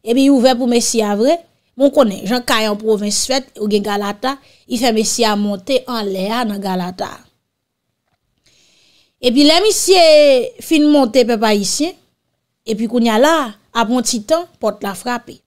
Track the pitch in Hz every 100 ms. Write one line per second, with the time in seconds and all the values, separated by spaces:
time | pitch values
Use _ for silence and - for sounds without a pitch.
0 | 220 247 269 277 254 247 247 240 214 233
1 | 208 208 247 339 _ _ _ - 277 285
2 | 233 185 190 247 240 226 220 208 220 208
3 | 208 208 - 269 262 - 208 208 208 208
4 | 202 202 254 277 _ _ _ 240 247 220
5 | 214 - 226 202 208 202 - 262 262 233
6 | 202 190 196 226 226 202 196 185 180 185
7 | 190 - _ _ _ _ _ _ _ _
8 | _ _ _ _ _ _ _ _ _ _
9 | _ _ 247 247 294 330 427 - - 370
10 | 320 302 294 254 - - - 320 294 294
11 | 254 254 233 226 220 208 185 - 311 -
12 | _ _ _ _ _ _ - 208 226 240
13 | 233 214 285 330 240 - _ 233 220 247
14 | 233 240 208 320 349 _ 220 208 202 185
15 | 247 240 - -